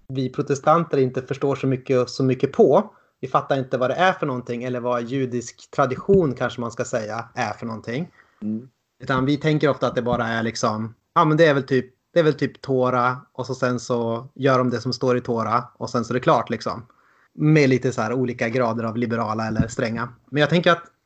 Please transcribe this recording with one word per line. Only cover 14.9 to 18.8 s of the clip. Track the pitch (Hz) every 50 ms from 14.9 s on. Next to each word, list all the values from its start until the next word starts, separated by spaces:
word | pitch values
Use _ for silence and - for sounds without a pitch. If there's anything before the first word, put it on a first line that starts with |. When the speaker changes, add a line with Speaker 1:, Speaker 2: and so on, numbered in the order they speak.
| 120
Speaker 1:
står | - - 127 123
i | 123
Tora, | 123 - 120 113 110 104 110 123 123 - _
och | - 113 110
sen | - 123 113
så | - 120
är |
det | 127
klart, | - 165 151 117 113 -
liksom. | 123 113 - - 90 113 - - _ _ _ _ _ _ _ _ _
Med | - 151 151 156 151 143 131
lite | 131 123 127 131
så | 117 123
här | 110 110 120
olika | 135 127 120 123 123 123 117
grader | 113 127 123 113 110 120